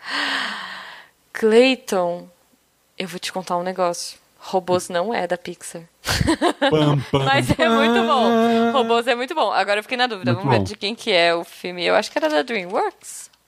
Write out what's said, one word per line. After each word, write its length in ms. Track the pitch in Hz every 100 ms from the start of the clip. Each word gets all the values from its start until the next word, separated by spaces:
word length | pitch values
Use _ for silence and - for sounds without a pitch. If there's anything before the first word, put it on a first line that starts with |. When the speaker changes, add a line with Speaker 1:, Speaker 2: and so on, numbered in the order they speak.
Speaker 1:
<gasps> 1300 | - 285 294 - - - - - - - - _ _
Cleiton, 960 | - 220 220 254 254 - 196 175 175 180 _ _ _ _ _ _ -
eu 100 | 180
vou 100 | 175
te 140 | -
contar 240 | 185 180 175
um 60 |
negócio. 560 | 175 180 180 175 - - _ _
Robôs 500 | - 190 175 180 180
não 240 | 214 190
é 140 | 233 180
da 100 | 175
Pixar. 440 | - 175 - 170 165 _
<laughs> 680 | - - - 320 330 - 277
Speaker 2:
Pam, 280 | 156 151 147 123
pam, 140 | 139
Speaker 1:
Mas 240 | 135 139 127 -
é 100 | 220
muito 320 | 226 226 233 233
bom. 240 | 277 233
Speaker 2:
pam. 420 | 233 233 226 233
Speaker 1:
Robôs 340 | 262 226 233 233
é 80 |
muito 200 | 240 254
bom. 160 | 320 226
Agora 260 | 127 190 202
eu 40 |
fiquei 140 | 208 247
na 100 | 247
dúvida. 260 | 208 -
Speaker 2:
Muito 100 | 92
Speaker 1:
Vamos 80 | 143 120
ver 0 |
Speaker 2:
bom. 40 |
Speaker 1:
de 120 | 95 -
quem 180 | 101
que 160 | 233 -
é 220 | 185 170
o 100 | 170
filme. 400 | 180 - 180 180
Eu 100 | 175
acho 160 | 180 208
que 80 | -
era 100 | 311
da 140 | 302
DreamWorks. 880 | 262 233 180 226 403 - - - - _